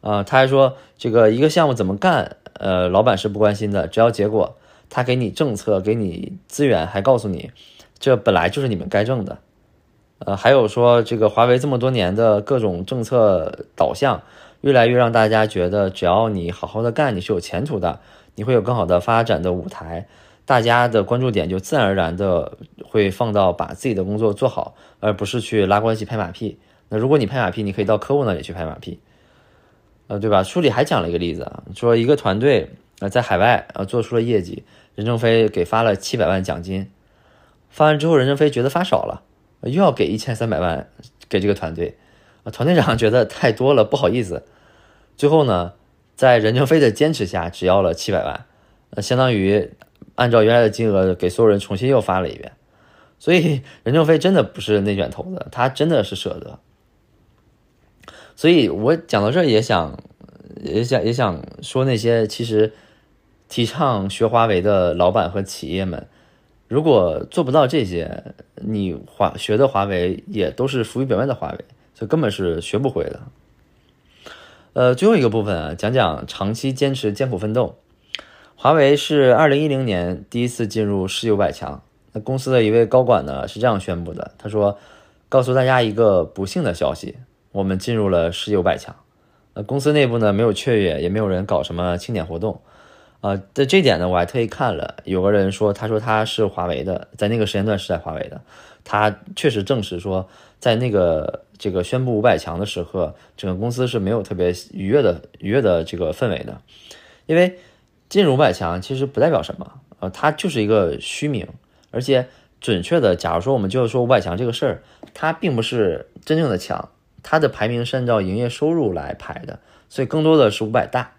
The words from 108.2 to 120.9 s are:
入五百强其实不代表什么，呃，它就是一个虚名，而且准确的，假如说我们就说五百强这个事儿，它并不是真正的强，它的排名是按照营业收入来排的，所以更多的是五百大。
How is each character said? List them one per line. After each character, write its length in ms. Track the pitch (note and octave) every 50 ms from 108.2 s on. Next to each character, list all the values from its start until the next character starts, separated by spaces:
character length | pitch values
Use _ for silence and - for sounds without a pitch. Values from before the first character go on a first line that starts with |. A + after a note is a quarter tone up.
| G3+
入 120 | D#3 C#3+
五 20 |
百 160 | C3 D3+ A#2 F2+
强 300 | - F#2+ E2 F2 F2+ F#2+
其 120 | - C3+
实 120 | C3 C3+
不 120 | C3+ C3+ A2
代 100 | B2 E3
表 120 | D#3 G2+ D2+
什 120 | - - -
么， 140 | - - - - _ _ - _
呃， 100 | - F#2
它 200 | F#2+ - - D3
就 200 | D3+ - - F#3+
是 100 | D3 A#2+ G#2+
一 40 |
个 340 | G#2 A2+ G#2+ F#2+ E2 C#2+ A1+
虚 260 | - - - - -
名， 220 | D3+ C#3 A2 - - - - _ _ _ _ _ _ -
而 100 | A2+ B2+
且 260 | C3 C3+ B2+ B2+ B2+ _ _ _ _ _ _
准 220 | - - A2 F2+ F2
确 180 | - E3 E3+
的， 160 | C3+ G2+ F2+
假 180 | F2 - E2+ E2
如 60 | E2+
说 140 | F#2 B2+ C#3
我 40 | B2+
们 120 | G2+ F#2+
就 180 | G2 C3 B2 A#2
说 140 | - B2+ B2
五 40 |
百 140 | A#2+ C3 A2
强 160 | - F2+ E2+
这 80 | F#2 B2+
个 80 | A#2+ A2+
事 140 | - -
儿， 160 | C3 F2+ - - _ _ _ - - _
它 180 | - - D#3 E3
并 240 | - - F3+ C3+
不 60 | A2+ A2
是 480 | - - B2 G#2+ F#2 D#2+ - C2+ _ _ - -
真 100 | - D3+
正 140 | D#3+ E3 C#3
的 80 | G#2 F2+
强， 320 | - - - - - - _ _ _ _ _ - _
它 160 | - - D#3+
的 100 | D#3 C3+
排 200 | - - G#2+ A2
名 180 | A#2+ A#2+ A#2+
是 100 | A#2+ -
按 80 | C3 B2
照 160 | A#2+ A#2 G#2+
营 160 | G2 F#2 F#2+
业 140 | A2 B2 A#2+
收 200 | A#2+ - - D#3
入 220 | E3 E3+ D3+ G#2+ F2+
来 220 | E2 - - -
排 240 | - - - - - -
的， 140 | - - - _ _ _ _ _ _
所 140 | - - C3
以 40 |
更 160 | - - D#3+ D#3
多 140 | D#3 D#3+
的 140 | D#3 C3 G#2+
是 120 | G2+ - A2+
五 60 | G#2+
百 180 | A2 A#2+ -
大。 260 | -